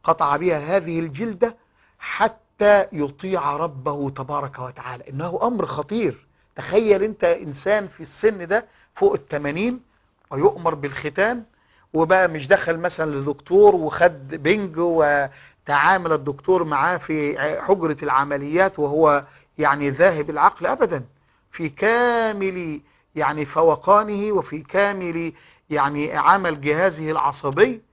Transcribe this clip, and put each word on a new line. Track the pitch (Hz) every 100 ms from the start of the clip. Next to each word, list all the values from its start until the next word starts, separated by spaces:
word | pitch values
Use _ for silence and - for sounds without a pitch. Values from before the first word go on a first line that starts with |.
قطع | - 160 151 147
بها | 180 151 147 190
هذه | 165 165
الجلدة | 165 139 226 185 233 - _ _ _ _
حتى | - - 220 - _ _ 208 202 190
يطيع | 151 143 143 190 185 143 147
ربه | 165 135 139 143 139
تبارك | 139 131 143 139 131
وتعالى. | 127 120 123 123 -
إنه | 135 175 180
أمر | 233 233 147
خطير. | 139 143 220 185 113 _ _ _ -
تخيل | - 196 220 196
أنت | 214 208
إنسان | 175 165 160 139 196 208 196
في | -
السن | 151 - 214 202 170
ده | 208 - _ _
فوق | - -
الثمانين | - - 147 143 156 226 247 _ _ _ _ _
ويؤمر | 135 190 208 165
بالختان، | 151 143 135 151 147 208 240 220 _ _ _ _
وبقى | 156 165 185 180
مش | 156 135
دخل | 196 - 165
مثلًا | 175 - 156
لدكتور | 143 139 143 - 185 208
وخد | 185 156 - 170 151 135
بنج | 156 143 214 196 156
وتعامل | 175 165 147 147 139 - - _ - 143 160 190 170
الدكتور | 151 139 139 - 185
معاه | 160 143 160 180
في | - 156 147 - 147 160
حجرة | - 190 165 143
العمليات | 147 131 143 139 143 165 190 190
وهو | 143 151 156 143 139 - _ -
يعني | 147 143 143
ذاهب | 131 185 160 147
العقل | 151 180 - 180
أبدًا، | 269 214 156 120 _ _ _ _
في | - 160
كامل | 139 208 233 240 233 226 202 190 185 170 147 _ _ _
يعني | 156 143 151
فوقانه | 143 160 165 143 - 208 214 202 208
وفي | 196 143 151
كامل | 147 190 202 196 175 165 165 160 _ _ _
يعني | 147 139 147 151 -
عمل | 143 196 180 151
جهازه | 143 151 190 156 156
العصبي | 156 139 139 143 143 247 226 _